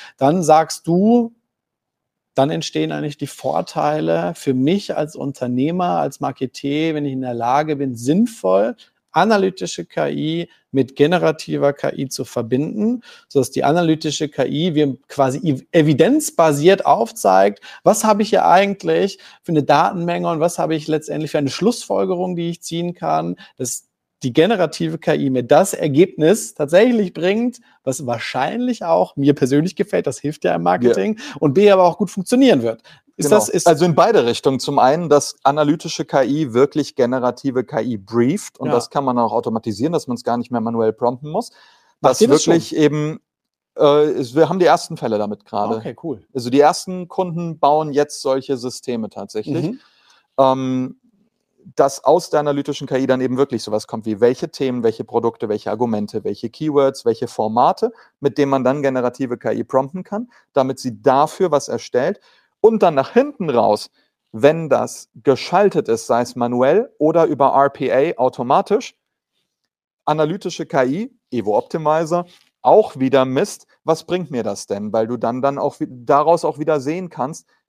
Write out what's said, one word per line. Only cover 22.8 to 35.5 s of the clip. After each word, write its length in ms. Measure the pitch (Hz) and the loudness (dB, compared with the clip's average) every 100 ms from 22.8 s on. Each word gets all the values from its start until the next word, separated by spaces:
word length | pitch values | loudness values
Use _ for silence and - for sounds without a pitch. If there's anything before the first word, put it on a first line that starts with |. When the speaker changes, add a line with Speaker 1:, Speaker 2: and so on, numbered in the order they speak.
| 175 | -6
Speaker 1:
kann. 420 | 175 160 156 170 180 - - | -6 -4 -2 -4 -8 -14 -10
Das 280 | 127 - - _ _ _ | -10 -10 -14 _ _ _
die 80 | 135 | -2
generative 680 | 117 175 214 165 - 165 160 | 2 2 2 -2 -2 -6 -4
K 160 | - | -2
I 160 | 147 139 | 0 0
mir 140 | 127 | -2
das 300 | 120 147 196 | 4 4 4
Ergebnis 800 | - 165 139 190 - 156 220 - | 0 0 2 2 2 2 2 -2
tatsächlich 580 | - 143 175 247 233 196 | -6 2 4 4 2 -2
bringt, 480 | - 175 214 240 - _ _ | -2 -2 0 -2 -6 _ _
was 220 | - 131 127 | -8 -6 -4
wahrscheinlich 760 | 117 - 131 143 226 247 226 | -6 -6 -4 -4 -2 -4 -4
auch 300 | 175 170 180 - | 0 0 0 0
mir 180 | 139 | 0
persönlich 420 | 143 131 143 170 - | 2 2 0 0 -4
gefällt, 300 | 196 - - | -4 -2 -4
das 100 | - | -6
hilft 260 | 143 156 | -6 -4
ja 100 | 175 170 | -2 0
im 60 | |
Marketing, 520 | 170 - - 202 202 214 | 0 2 2 2 0 -4
Speaker 2:
Ja. 180 | - - | -10 -4
Speaker 1:
und 160 | 151 | 0
B, 160 | 139 202 | 4 6
aber 140 | 190 | 6
auch 140 | 180 160 | 4 2
gut 120 | 196 | -4
funktionieren 520 | - 180 247 269 151 | -6 -2 4 4 4
wird. 200 | 117 113 _ - _ - | 0 -6 _ -20 _ -4
Ist 100 | 147 | 2
Speaker 2:
Genau. 100 | 208 | 4
Speaker 1:
das, 120 | 208 | 2
ist 200 | 180 175 | 2 2
Speaker 2:
Also 160 | 156 | 4
in 100 | 175 | 4
beide 320 | 143 190 202 120 | 4 4 4 2
Richtungen. 320 | 117 143 131 | 0 0 -2
Zum 220 | - 139 | -2 2
einen, 280 | 123 160 170 | 4 4 4
dass 280 | 147 - - | 2 2 -2
analytische 600 | 139 | 0